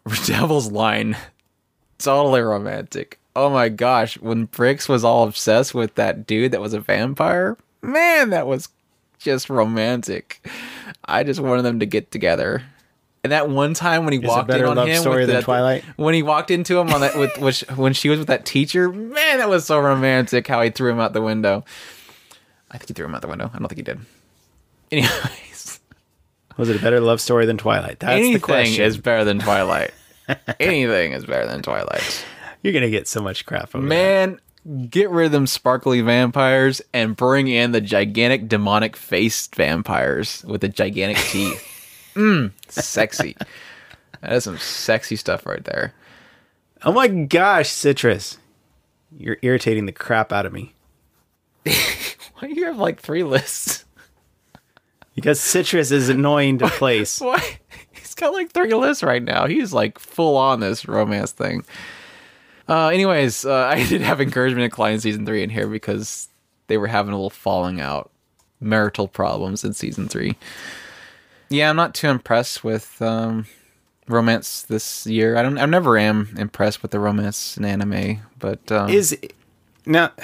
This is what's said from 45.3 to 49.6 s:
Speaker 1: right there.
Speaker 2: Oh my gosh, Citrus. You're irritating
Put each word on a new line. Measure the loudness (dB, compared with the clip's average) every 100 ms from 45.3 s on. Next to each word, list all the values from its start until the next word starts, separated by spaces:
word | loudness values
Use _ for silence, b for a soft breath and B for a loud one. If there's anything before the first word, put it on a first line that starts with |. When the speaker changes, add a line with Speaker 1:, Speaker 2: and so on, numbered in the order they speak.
| -4
Speaker 1:
right | -6 -10
there. | -8 -6 -6 -10 b b b b b b b _
Speaker 2:
Oh | 0
my | 2 4
gosh, | 2 2 4 6 4 2
Citrus. | 0 0 2 2 0 -4 -16 _ _ _ _ _ _ _ -12
You're | -8 -2
irritating | 0 0